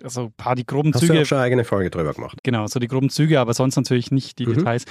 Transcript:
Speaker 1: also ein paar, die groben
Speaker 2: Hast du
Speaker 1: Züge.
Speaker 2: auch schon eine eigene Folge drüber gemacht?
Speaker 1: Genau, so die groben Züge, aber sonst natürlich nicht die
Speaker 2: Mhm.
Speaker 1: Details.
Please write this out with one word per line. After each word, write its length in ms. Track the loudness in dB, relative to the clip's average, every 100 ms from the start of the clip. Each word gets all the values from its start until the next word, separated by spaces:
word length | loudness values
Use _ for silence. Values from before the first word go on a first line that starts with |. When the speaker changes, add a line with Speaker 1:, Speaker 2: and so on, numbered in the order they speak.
Speaker 1:
also 200 | -6 -8
ein 100 | -8 -6
paar, 200 | -2 -2
die 100 | -2
groben 280 | 0 2
Speaker 2:
Hast 100 | 4
du 40 | 4
Speaker 1:
Züge. 140 | 4
Speaker 2:
auch 40 | 4
schon 120 | 2
eine 80 | 2
eigene 180 | 2
Folge 280 | 2 0 0
drüber 220 | -2 -4
gemacht? 260 | -4 -10 -10
Speaker 1:
Genau, 220 | -4 -2 -2
so 120 | -4
die 80 | -4
groben 220 | 0 0
Züge, 300 | 2 2 4
aber 140 | 2
sonst 220 | 2 0 0
natürlich 340 | 0 0 0
nicht 300 | -2 -2 -6
die 80 | -2
Speaker 2:
Mhm. 80 | 0
Speaker 1:
Details. 300 | 0 -2 -6